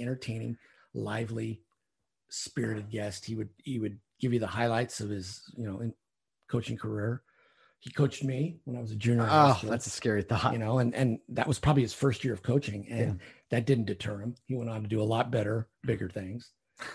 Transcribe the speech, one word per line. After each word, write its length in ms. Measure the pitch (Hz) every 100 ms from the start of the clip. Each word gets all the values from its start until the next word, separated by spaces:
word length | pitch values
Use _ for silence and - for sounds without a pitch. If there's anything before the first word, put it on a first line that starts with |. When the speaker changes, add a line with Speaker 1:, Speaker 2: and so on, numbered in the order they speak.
Speaker 1:
entertaining, 560 | 120 127 - 113 117 117 _ _ _
lively, 680 | 123 104 107 110 113 113 107 _ _ _ _ _ _ -
spirited 600 | - - - 113 107 104
guest. 340 | 110 104 - -
He 100 | 110
would, 140 | 107 _
he 160 | 143 123
would 200 | 107 101 _ -
give 140 | 131
you 60 | 120
the 80 | 104
highlights 520 | 113 117 113 123 -
of 100 | 104
his, 320 | 101 92 - - -
you 100 | 107
know, 140 | 95
in 140 | 117 - _ _ _ _ -
coaching 260 | 120 117 117
career. 460 | 107 107 107 120 _ _ _ _ _ _
He 100 | 120
coached 340 | - 139 -
me 360 | 135 131 165 165 -
when 120 | 120
I 40 |
was 100 | 113
a 40 | 107
junior 280 | 117 120
in 60 | 113
high 220 | 151 143
Speaker 2:
Oh, 20 | 127
Speaker 1:
school, 140 | 107
Speaker 2:
that's 160 | 113 -
a 40 |
scary 300 | - 117 104
thought. 300 | 98 107 127
Speaker 1:
you 60 | 113
know, 180 | 110 127
and, 140 | 120
and 260 | 120 131 113 -
that 180 | 120 113
was 100 | 127
probably 240 | 151 139
his 120 | 113
first 300 | - 139 113
year 100 | 127
of 100 | 98
coaching, 420 | - 139 123 101 101
and 80 | 117
Speaker 2:
Yeah. 260 | 113 92 - - -
Speaker 1:
that 160 | 117 110
didn't 200 | 123 107
deter 340 | 98 107 101
him. 140 | 113 123 -
He 80 | 127
went 140 | 117
on 140 | 110
to 40 | 104
do 140 | 107
a 20 |
lot 280 | 107 113 120
better, 360 | 120 104 113 - _
bigger 240 | 123 104 90
things. 420 | 104 92 117 - _ _ - -